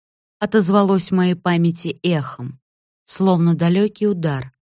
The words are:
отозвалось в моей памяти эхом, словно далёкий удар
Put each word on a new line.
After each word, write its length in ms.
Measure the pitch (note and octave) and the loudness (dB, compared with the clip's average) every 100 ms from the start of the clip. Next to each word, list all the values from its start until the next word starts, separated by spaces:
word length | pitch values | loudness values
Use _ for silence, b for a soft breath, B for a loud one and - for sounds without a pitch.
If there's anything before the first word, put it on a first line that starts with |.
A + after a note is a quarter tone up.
| _ _ _ - | _ _ _ -8
отозвалось 720 | G#3 A3 F3+ G#3 G3 G3 - | -2 0 2 2 4 0 0
в 40 | F#3 | 0
моей 200 | F3+ F3 | 0 0
памяти 640 | F3+ E3+ E3+ E3+ E3 - | 0 2 0 -2 -10 -6
эхом, 580 | F3+ D#3+ C3 - B2 - _ _ _ _ - | -2 -2 -4 -12 -14 -14 _ _ _ _ -18
словно 480 | - F#3+ F3 E3+ | -2 2 2 2
далёкий 540 | E3 E3+ F#3 G#3 - G#3 | 2 0 2 0 -2 -4
удар 460 | F3+ E3 C3+ C3 _ _ | -2 -4 -6 -10 _ _